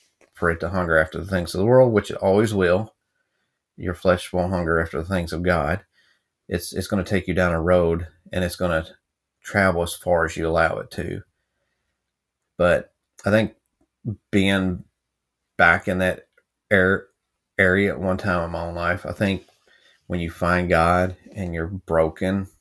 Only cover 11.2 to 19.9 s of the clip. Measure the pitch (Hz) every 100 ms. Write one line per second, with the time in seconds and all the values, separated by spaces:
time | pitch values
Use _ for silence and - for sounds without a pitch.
11.2 | - _ _ _ _ _ _ _ _ _
12.2 | _ _ _ - 87 80 - _ _ _
13.2 | 98 107 104 - _ _ _ _ - 104
14.2 | _ 101 98 98 92 90 - _ _ _
15.2 | _ _ _ - 87 98 - 92 92 -
16.2 | - _ _ _ - 98 92 95 - _
17.2 | _ _ _ - 95 95 101 80 95 92
18.2 | 104 90 85 85 85 85 87 92 - -
19.2 | 101 92 - _ _ _ _